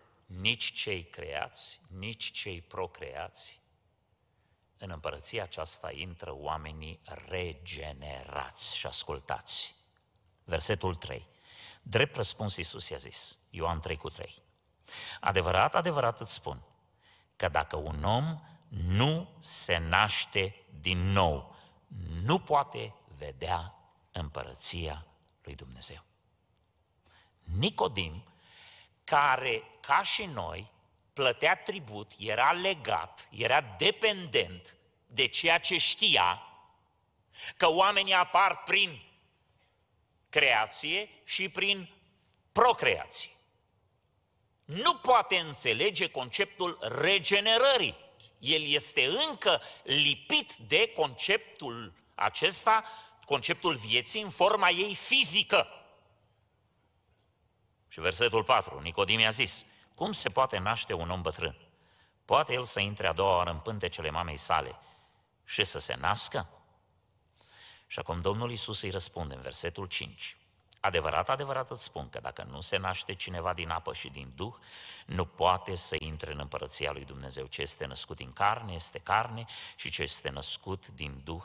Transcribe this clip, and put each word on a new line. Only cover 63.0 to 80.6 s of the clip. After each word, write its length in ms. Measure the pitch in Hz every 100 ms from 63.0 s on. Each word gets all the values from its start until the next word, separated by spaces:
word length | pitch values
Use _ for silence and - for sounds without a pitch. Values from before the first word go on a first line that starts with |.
| 95
a 60 |
doua 220 | 80 98 90
oară 140 | 87
în 100 | 82
pântecele 500 | 110 107 90 - 78
mamei 280 | 80 85 71
sale 420 | - 80 - - - _ _ _ _ _ -
și 180 | -
să 160 | 104 76
se 140 | -
nască?” 560 | 62 78 104 - 143 87 - _ _ _ _ _ _ _ _ _ - - - -
Și 120 | -
acum 220 | - 87
Domnul 280 | 90 104 120
Iisus 320 | 117 - 104
îi 80 | 101
răspunde 460 | 92 - - 76 65
în 60 |
versetul 460 | 65 - 85 82 92
cinci: 500 | - 53 - - - _ _ _ -
„Adevărat, 500 | - 87 76 73 95
adevărat 420 | 135 139 131 127
îți 120 | 127
spun 260 | - 82 64
că 100 | -
dacă 240 | 65 -
nu 180 | - 67
se 160 | 85 92
naște 360 | 95 90 -
cineva 400 | 98 - 87 87
din 160 | 87 82
apă 240 | 82 -
și 160 | 64 -
din 220 | 67 65 65
Duh, 180 | 104 - - - - - -
nu 200 | 82 85
poate 500 | - 90 90 - 90
să 200 | - 78
intre 320 | 78 80 78
în 80 | 73
împărăția 520 | 71 71 71 - 71
lui 140 | 69 67
Dumnezeu. 400 | 69 69 67 65
Ce 160 | -
este 240 | 73 - 71
născut 320 | 65 - 78
din 160 | 65
carne 400 | 73 101 117 107
este 260 | 85 - -
carne 460 | - 101 120 113 117 - - -
și 140 | -
ce 120 | -
este 280 | 71 - 76
născut 580 | 69 69 -